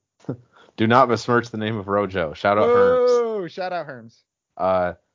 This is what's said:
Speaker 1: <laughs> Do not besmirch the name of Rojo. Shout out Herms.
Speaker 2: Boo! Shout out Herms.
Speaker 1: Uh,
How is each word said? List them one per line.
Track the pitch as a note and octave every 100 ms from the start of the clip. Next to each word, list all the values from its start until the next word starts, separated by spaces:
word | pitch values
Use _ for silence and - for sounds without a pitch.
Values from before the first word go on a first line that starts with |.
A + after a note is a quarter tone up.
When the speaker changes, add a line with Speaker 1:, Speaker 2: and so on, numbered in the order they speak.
| _ _ -
Speaker 1:
<laughs> | B2 _ _ _ -
Do | A2
not | B2 B2+
besmirch | A2+ - A#2+ A#2
the | A2
name | G#2+ A2+
of | F#2+
Rojo. | G2+ G2 F#2+ D#2+
Shout | D2+ G2+ G#2
out | A#3
Herms. | A#3+ B3 B3+ B3
Speaker 2:
Boo! | A#3+ A#3 G#3+ E3+
Shout | F#3+ F#3
out | F3+ D3+
Herms. | B2+ A2+ _ _ _ _ -
Speaker 1:
Uh, | F#2 F#2 F2+ E2+ _